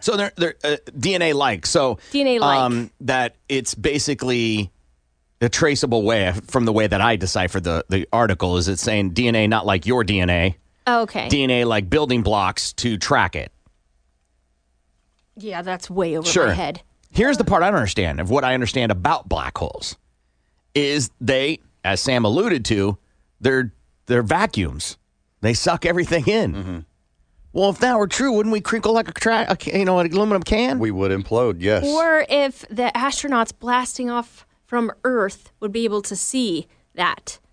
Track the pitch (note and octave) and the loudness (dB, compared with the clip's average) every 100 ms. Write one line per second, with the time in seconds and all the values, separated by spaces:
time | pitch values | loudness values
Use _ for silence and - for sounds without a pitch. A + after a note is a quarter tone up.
0 | - G#3 G3+ - E3 - D3 D3 - C3+ | -2 -2 -2 -2 -4 -2 -2 -2 -6 -6
1 | D3 F#3 E3 C#3+ C#3 F#2+ - E3+ C3+ - | -2 0 0 2 0 0 0 2 2 -2
2 | - C#4+ C4+ A#3+ C#3+ C3+ B2+ A#2+ A#2 - | -4 -2 0 2 2 2 2 0 -6 -8
3 | C3+ C3 A#2+ - - C3+ A#2+ A2+ D3 C#3+ | -4 -2 -2 -6 -6 -4 -4 -4 -2 -2
4 | D3+ C3+ B2+ B2 A2+ G#2+ F#2+ - _ _ | -2 -4 -2 0 0 -2 -4 -10 _ _
5 | _ _ _ _ A#2+ - D#3 C#3 C#3 A#2 | _ _ _ _ -2 2 2 2 0 2
6 | G#2 A2+ F#2 F2+ - B2+ A#2 G#2+ G#2+ G2 | 2 2 0 -2 -2 0 2 2 2 2
7 | A2+ G#2+ F#2 G2 F2+ F#2+ E2+ E2 - F#2+ | 2 0 -2 -2 -2 -2 -2 -4 -2 -2
8 | - A2+ A#2 F2+ F2 F2+ F2 F#2 A#2 G#2+ | 0 2 2 0 0 0 0 -2 -2 0
9 | F#2+ F2 B2 A2+ G#2+ A2 G2 F#2+ G2+ B2+ | 0 0 2 2 2 2 0 0 0 0
10 | G2+ G2+ F2+ F2 F#2+ - _ _ - A#3+ | 0 0 2 2 0 -2 _ _ -2 0
11 | G#3+ - - D3 C3 B2 A#2+ G#2+ F#2 D#3 | 0 -4 -2 0 2 2 2 0 0 0
12 | C#3+ B2 G#2+ G#2 F#2 - - - - G2+ | 2 0 2 2 0 -2 -8 -6 -4 -4
13 | - C3+ F2+ D2 - - _ _ _ _ | 0 2 2 -2 -10 -16 _ _ _ _
14 | _ _ _ _ _ _ _ _ _ _ | _ _ _ _ _ _ _ _ _ _
15 | _ _ _ G#3+ G#3 F3 F3+ F3+ - F#3 | _ _ _ -16 -10 -8 -6 -8 -6 -2
16 | E3+ D#3 E3+ E3+ A#2+ E2+ A2+ - - _ | -2 -2 0 2 4 2 -4 -8 -16 _
17 | _ - C4 C4 F#3 F#3 F#3 F#3 G2+ - | _ 2 2 2 2 4 4 2 0 0
18 | F2 C#2+ F#2 C#3 B2+ B2+ A#2 C3 A2+ F#2 | -2 -2 0 2 2 0 0 0 0 2
19 | C#3+ D#3+ - E2 C2 - D2+ - - - | 0 0 -2 -4 -4 -6 -8 -8 -12 -14
20 | _ _ _ _ _ _ _ D3 C#3+ D3 | _ _ _ _ _ _ _ -2 0 0
21 | B2 - A#2+ C3+ C#3+ D#3+ _ _ F#2 F#2+ | -2 -4 0 2 0 -4 _ _ -2 -2
22 | - B2 G#2+ C#3+ A3+ D3 G#2+ G#2 G2 G2+ | 0 2 2 2 2 0 0 0 0 -2
23 | _ _ _ _ C3 C3 A#2+ - _ _ | _ _ _ _ 0 2 0 -8 _ _
24 | - B2 G#2+ E3+ G3+ - D#2 B1+ - - | -2 0 2 0 0 -2 -4 -6 -10 -12
25 | _ _ _ _ A2 A#2 F3 E3+ E3 E3+ | _ _ _ _ -2 0 0 0 0 0
26 | E3 E3+ C3+ A3 B2 G2 F#2 E2+ E2 _ | 0 0 2 0 0 -4 -8 -10 -14 _
27 | _ _ _ _ - - G3 E3+ B3+ A3+ | _ _ _ _ -8 0 0 2 2 2
28 | G3 - C4+ G#3+ G#3+ G#3+ - A3+ G#3 A3+ | 0 0 2 2 2 0 -2 -2 2 2
29 | G#3+ - A3+ A3+ A#3 F#3 - F#3+ F#3 F3+ | 0 -2 0 0 0 -4 -2 0 2 2
30 | E3+ F3+ G#3+ G3 D#3+ G#3+ B3 C4 A2 F#2+ | 2 0 2 0 0 0 2 0 -2 0
31 | F#2+ F#2+ F#2 A2 B2 E2+ F#2+ G#2 C#4+ D#4 | 0 -2 0 0 0 0 0 2 2 2
32 | E4 D#4 - C#4+ C#4 - - A3+ B3 A#3+ | 2 2 2 0 0 -4 -10 -4 -2 -2
33 | C4+ - C#4+ A#3+ A3 - A#3 B3 B3 - | -2 -2 0 0 0 -4 -2 -2 -2 -6
34 | A#3+ A#3+ A#3 - _ _ _ A#3+ A3+ - | -4 -4 -6 -12 _ _ _ -2 -2 -2
35 | B3+ B3 G3 - - _ G#3+ A3+ A3+ G#3 | -2 0 -2 -4 -18 _ -6 -2 -2 -2
36 | G3+ F#3+ - C4 A#3 D#3+ - _ _ - | -4 -6 -4 -2 -2 -2 -6 _ _ -2
37 | F3 - - - _ | -2 -2 -10 -18 _